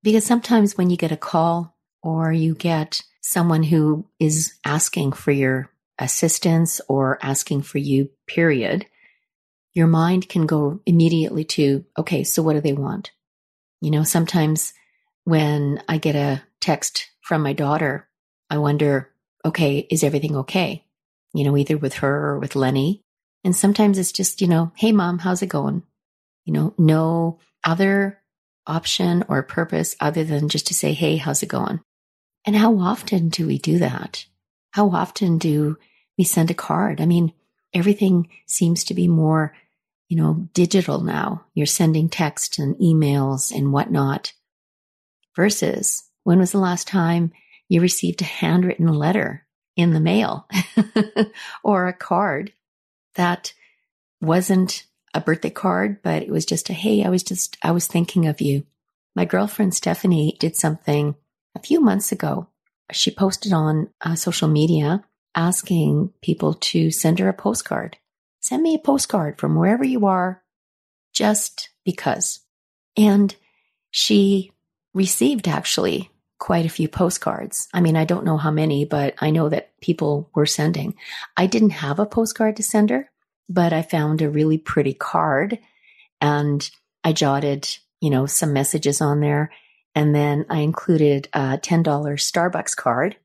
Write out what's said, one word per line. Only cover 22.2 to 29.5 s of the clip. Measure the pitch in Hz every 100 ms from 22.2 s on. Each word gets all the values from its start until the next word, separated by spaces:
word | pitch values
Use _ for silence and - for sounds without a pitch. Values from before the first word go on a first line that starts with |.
| 147
or | 143
with | 139 139
Lenny. | 131 135 143 208 _ _ _ _
And | 185
sometimes | 175 196 202 208 190
it's | 180
just, | - 185 -
you | 180
know, | 165 165
"Hey, | - 220
Mom, | 214 175 180
how's | 180 180
it | 185
going?" | 151 139 175 - _ _ _ _ _
You | -
know, | 151 156 -
no | 156 156 160 170 165 165 _ _
other | 165 165 196 196 196 196 _ _ _ _ -
option | 160 - - 180 175 -
or | 135
purpose | -